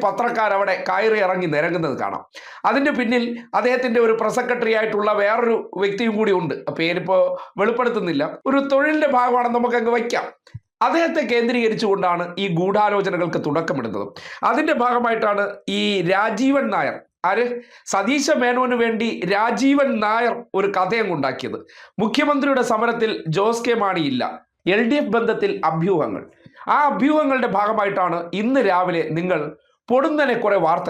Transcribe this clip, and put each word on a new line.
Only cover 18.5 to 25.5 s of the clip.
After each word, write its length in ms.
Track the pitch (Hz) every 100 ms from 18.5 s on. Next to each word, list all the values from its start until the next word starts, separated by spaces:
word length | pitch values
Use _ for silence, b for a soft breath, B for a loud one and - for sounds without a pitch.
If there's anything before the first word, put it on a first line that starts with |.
| 247 254 247
വേണ്ടി 260 | 233 220 226 - 175
രാജീവൻ 560 | 196 233 208 269 285 269 226
നായർ 320 | 208 226 240 233 - 190
ഒരു 120 | 196 190
കഥയങ്ങ് 380 | 185 226 202 165
ഉണ്ടാക്കിയത്. 420 | 135 - 120 104 - B B -
മുഖ്യമന്ത്രിയുടെ 600 | 214 226 294 285 285 269 240
സമരത്തിൽ 380 | 220 233 233 220 - 165 156
ജോസ് 260 | 208 233 240
കെ 100 | 226
മാണിയില്ല, 400 | 202 175 147 123 110 - _ _ 165 202
എൽ 80 | 233
ഡി 60 | 294
എഫ് 100 | 202 226
ബന്ധത്തിൽ 360 | 226 214 196